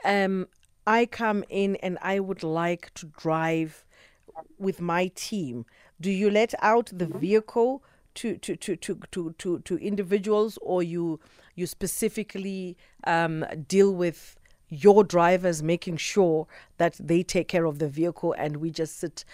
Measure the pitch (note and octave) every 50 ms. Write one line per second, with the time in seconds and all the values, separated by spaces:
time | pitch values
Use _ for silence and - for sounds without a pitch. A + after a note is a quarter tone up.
0 | - - G3+ G3+ G3 F#3+ F#3+ F#3+ F#3 - _ _ _ _ _ _ _ G#3 A3 A#3
1 | A#3+ A3+ - - A#3 A3 G#3 G#3 - - - F#3+ G3 G3 G3 - - F#3 F3+ -
2 | - F#3 F#3+ G3 G3 F#3 G3 - - D#3+ D#3 E3 E3+ E3+ F3 E3+ - - - -
3 | - D#3 - - - D#3+ D#3+ D#3+ D#3+ D#3+ E3 D#3+ D#3+ D#3+ D3+ - _ _ _ _
4 | - _ _ _ _ - - D#3+ - - - - G3 F#3+ F#3 - E3+ F3 E3+ F3
5 | F#3 F#3 - - - - A3+ G3+ E3+ C3 A#2+ A#2+ A2+ - _ _ _ _ _ -
6 | D#3+ G3 G3 F#3 G#3 G#3 G3+ G#3+ A3+ A3+ - - - G#3 A3 A#3 A#3 - F#3+ F3+
7 | F3+ - - - - F#3 G#3 A3 A3 - - A#3+ A#3 B3 C4+ C#4 - _ _ _
8 | _ _ _ - - A#3 F3+ F3 - - F3 D#3 - - F3+ - - - F#3 -
9 | - - - F#3+ E3+ D#3+ E3 - - F#3+ F3 C#3+ - - F#3 - - G#3 G3+ G3
10 | G3+ E3+ G3+ G#3 F#3 G#3+ G#3 G#3 G#3+ A3+ G3 - - - F3+ F3+ F3 E3+ E3 F3
11 | E3+ E3+ D#3+ D3+ - _ _ - - _ _ - F3+ E3 - - - F3 - -
12 | - G#3+ - - G3+ - - G3 F#3+ G3 G3 F#3+ F#3 F3+ F3 - _ _ _ -
13 | - - E3+ E3 E3+ E3 D#3+ D#3 D#3+ - - D#3+ D3 - F#3 G3 G3 G3 F#3+ F3
14 | F3 F3 D#3+ - - - - - _ _ _ _ _ _ D#3+ D3 C#3 G3+ G3+ G#3
15 | G#3 D#3 - F3 E3+ F3 F#3 F#3 F3+ F3+ E3+ D3+ D3+ D#3 E3+ E3+ - F#3+ E3+ D3+
16 | - - - G3+ F#3+ E3+ D#3+ D#3 D#3 - - - - - _ - E3+ F3 - -
17 | - D3 E3+ F3 F#3 - - F#3 E3 - - F3+ E3 D#3+ D3 D3 D#3+ D3 C#3 D3+
18 | E3 F3 E3+ - - E3+ - - - D3+ D3 D3 D#3 E3 D#3 - D#3+ D#3 - -
19 | - D#3+ - - - -